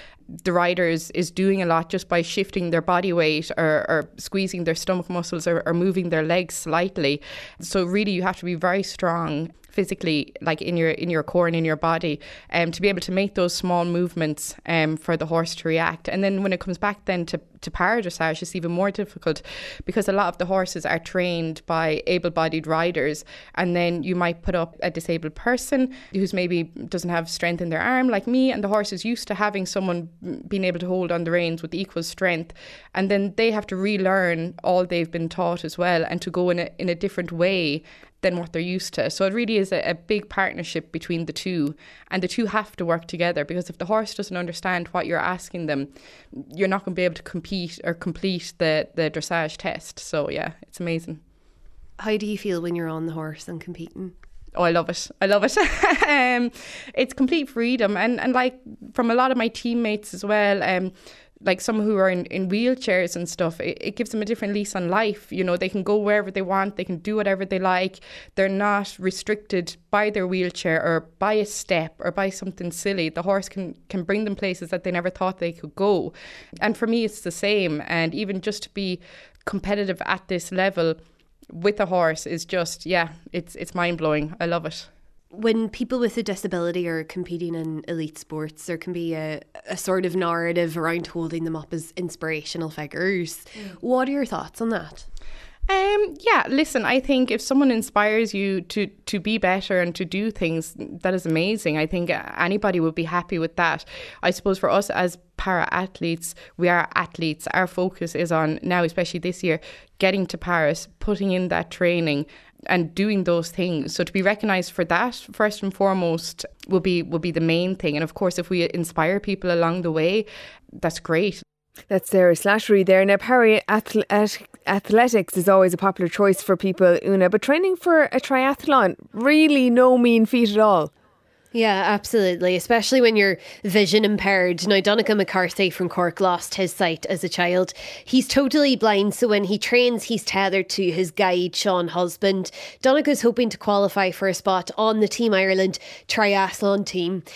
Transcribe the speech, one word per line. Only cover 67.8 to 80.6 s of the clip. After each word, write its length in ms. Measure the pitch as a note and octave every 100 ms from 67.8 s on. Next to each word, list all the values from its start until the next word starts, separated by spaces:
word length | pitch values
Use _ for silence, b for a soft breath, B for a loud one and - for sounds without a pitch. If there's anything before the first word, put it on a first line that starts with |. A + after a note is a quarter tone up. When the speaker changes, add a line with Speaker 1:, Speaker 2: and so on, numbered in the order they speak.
| F#3+ - B B B -
Speaker 1:
They're 120 | F#3+
not 480 | G3 G#3 G3+ G3 -
restricted 760 | F#3 F#3 - G#3 - F#3 F3 - -
by 180 | G#3 G#3+
their 180 | G#3 F#3
wheelchair 560 | F#3 F3+ - F3 D#3+
or 180 | E3+ D#3+ - -
by 160 | G3
a 100 | G#3+
step 500 | G#3 - - F3 D#3+ -
or 120 | F3
by 200 | F3 G3
something 420 | F#3+ F#3+ F#3 F3
silly. 380 | E3 G3+ F#3+ D#3+
The 120 | E3
horse 280 | F3 G3 G3
can, 260 | G3 F3 - -
can 120 | F#3+
bring 220 | E3+ G3+
them 100 | G#3+
places 360 | G3 F#3+ F3+ E3+
that 120 | F3+
they 60 | F#3
never 200 | F3 F3+
thought 300 | F#3 F#3 F#3
they 120 | E3+
could 220 | E3+ D#3
go. 400 | - G3 F#3 E3+ B B B B -
And 140 | G#3
for 120 | G#3 A3+
me, 180 | A#3
it's 160 | A3 -
the 100 | F3+
same. 520 | E3+ G3+ G#3+ F3 D3+ -
And 280 | E3+ E3
even 260 | F#3 G3+ G3
just 220 | G#3+ G#3
to 80 | -
be 280 | G3+ F#3+ F3 b b b b
competitive 560 | - G3 F#3 G#3 F#3+ F3 -
at 200 | F#3 -
this 220 | F3+ -
level 440 | F#3